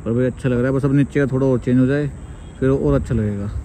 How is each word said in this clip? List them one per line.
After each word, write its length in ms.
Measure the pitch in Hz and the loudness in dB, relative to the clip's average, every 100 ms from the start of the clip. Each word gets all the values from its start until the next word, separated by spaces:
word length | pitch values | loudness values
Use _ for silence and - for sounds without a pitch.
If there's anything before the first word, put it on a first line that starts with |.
पर 80 | 107 | -2
भाई 120 | 120 | 0
अच्छा 240 | 127 117 135 | 0 -2 -2
लग 100 | 120 | 0
रहा 80 | 131 | 0
है, 60 | |
बस 120 | 135 | 0
अब 100 | 139 | 2
नीचे 260 | 143 135 147 | 2 2 0
का 60 | 135 | 0
थोड़ा 200 | 131 135 | 2 2
और 120 | 123 | 2
चेंज 200 | - 127 | 2 2
हो 60 | 127 | 4
जाए 240 | 143 147 - - - - - | 2 -2 -8 -14 -16 -16 -2
फिर 100 | 131 | 0
और 240 | 139 147 | 2 2
अच्छा 200 | 139 - | 2 0
लगेगा। 360 | 117 104 101 101 - | -2 0 -2 -6 -8